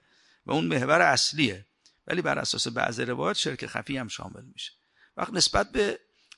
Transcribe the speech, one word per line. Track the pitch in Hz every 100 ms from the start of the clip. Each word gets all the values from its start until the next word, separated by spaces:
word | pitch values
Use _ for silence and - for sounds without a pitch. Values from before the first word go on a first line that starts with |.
| _ _ _ _ -
و |
اون | 139 170
محور | 151 131 160
اصلیه، | 170 127 - 147 135 95 101 _ _ _ -
ولی | 175
بر | 156 139
اساس | - 123 -
بعض | 117 - 117
روایات | 123 123 156 -
شرک | - 135 117
خفی | - - 135
هم | 117
شامل | - 92 - 127
می‌شه. | - - - _ _ _ -
وقت | -
نسبت | - - 190 202
به | 254 202 - _ _ _